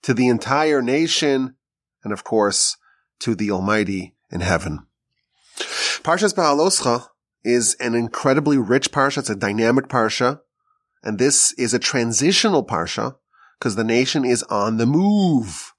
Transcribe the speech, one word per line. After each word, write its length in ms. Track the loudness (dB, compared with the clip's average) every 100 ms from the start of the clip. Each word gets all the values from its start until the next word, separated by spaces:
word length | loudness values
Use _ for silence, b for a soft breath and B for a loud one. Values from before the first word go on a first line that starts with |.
to 120 | -2
the 140 | 2 2
entire 540 | 2 0 0 2 0
nation, 720 | 0 0 0 0 0 0 -2 _ _ _ _ _
and 80 | -10
of 120 | -10
course, 540 | -2 2 2 0 -2 -4 _ _ _ _
to 160 | -6 -2
the 160 | -2
Almighty 640 | -2 0 0 0 -4 -8 _ _
in 100 | -6
heaven. 460 | -2 -2 -2 -10 -14 _ _ _ _ _ B B B B B B
Parshas 300 | -2 0 0
Behaaloscha 760 | 2 2 2 2 2 0 -2 -4 _ _ _
is 320 | 0 0 0 -2
an 140 | -2
incredibly 640 | -2 -2 -2 2 2 2 0
rich 340 | 2 0 0
parsha. 280 | 0 0 0
It's 100 | -4
a 60 | -4
dynamic 520 | -2 0 2 2 0
parsha. 540 | 0 0 0 -2 -2 _ _ _ _ _ _
And 160 | -8 0
this 320 | 2 2 0
is 220 | 0 -2 0
a 40 |
transitional 840 | -2 -2 -2 0 2 2 2 0 0
parsha 520 | -4 -4 -6 -6 -8 _ b b b
'cause 160 | -4 -2
the 80 |
nation 420 | 2 2 2 0 0
is 160 | 0
on 340 | 0 -2 0 0
the 100 | 2
move. 840 | 2 2 2 2 2 -2 -10 -16